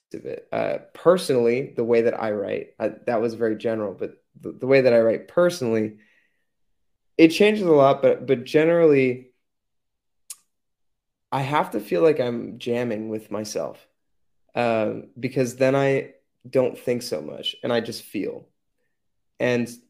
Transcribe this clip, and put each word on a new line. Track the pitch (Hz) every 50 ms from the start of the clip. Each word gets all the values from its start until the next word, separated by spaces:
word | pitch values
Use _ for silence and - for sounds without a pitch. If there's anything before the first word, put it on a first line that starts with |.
| _ _ -
of | - -
it. | 65 65 - - -
Uh, | - 113 - - - - - - _
personally, | - - 165 180 185 185 - 139 123 117 117 120 127 143 - -
the | - 120
way | 113 120 117
that | 113 117 - -
I | - 110
write, | 104 104 98 101 104 95 82 - _ -
uh, | 113 107 - - -
that | - 120 110
was | 113 120 110
very | 107 117 110 110
general, | 104 - 120 113 110 107 98 92
but | - 107 - - _ _ _ _ -
the, | - 92 82
the | - 127 127
way | 135 135
that | 127 127 120
I | 117
write | 113 113 110 - - -
personally, | - 175 175 175 175 - 131 117 113 110 110 110 107 - _ _ _ _ _ _ _ _ _ _ _ _ _ _ _ _ _ _ _ _ _ _ _ -
it | 165 165
changes | 165 - 208 208 214 214 196
a | 170
lot, | 156 143 135 139 139 135
but, | - 131 - - 131
but | 123 135 120 -
generally, | - - 151 156 165 170 170 165 160 147 135 131 127 120 123 - _ _ _ _ _ _ _ _ _ _ _ _ _ _ _ _ _ _ _ _ - - _ _ _ _ _ _ _ _ _ _ _ _ _ _ _ _ _ _ -
I | - 135
have | 139 127 147 151 190 190
to | - 214
feel | - - 185 170
like | 165 160 151 147
I'm | 123 123 120 117 104 - - 120
jamming | - 123 120 120 123 120 110 107 110 110
with | 107 113 110 -
myself, | 101 104 110 107 - 90 78 - - - _ _ _ _ _ _ _ _ _ _ _ _ _ _ -
um, | 120 120 117 113 110 107 107 110 110 - - - -
because | 120 127 - 143 131 120 113
then | 123 131 131 135
I | 139 139 135 135 131 - - - _ _ _ _ _ _ 131
don't | 131 135 127 117 - -
think | - - 123 120 120
so | - - 78
much | 76 73 71 69 - - - - -
and | 123
I | 120 117
just | 107 113 113 - -
feel. | - - 107 90 - - - - _ _ _ _ _ _ _ _ _ _ _ _ _ _ _ _ _ _ -
And | - 123 123 120 120 113 - - _ _